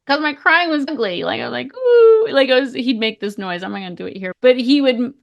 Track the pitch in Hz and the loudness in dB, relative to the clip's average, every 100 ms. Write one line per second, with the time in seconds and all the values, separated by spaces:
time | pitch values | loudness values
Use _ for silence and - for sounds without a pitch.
0 | - 285 302 285 370 330 349 302 277 294 | -4 -2 -2 -4 2 2 2 -2 -4 -4
1 | 214 175 170 214 240 240 254 494 508 480 | -4 -4 -4 -4 -6 -8 -10 -4 4 6
2 | 453 440 440 277 269 254 277 233 247 226 | 6 4 4 2 2 2 0 -4 -2 -2
3 | 220 220 202 208 190 175 190 202 190 170 | -2 -4 -8 -8 -8 -8 -8 -10 -10 -12
4 | 185 - 185 180 254 254 240 285 269 233 | -12 -10 -12 0 2 2 4 2 2 0
5 | 247 - | -2 -8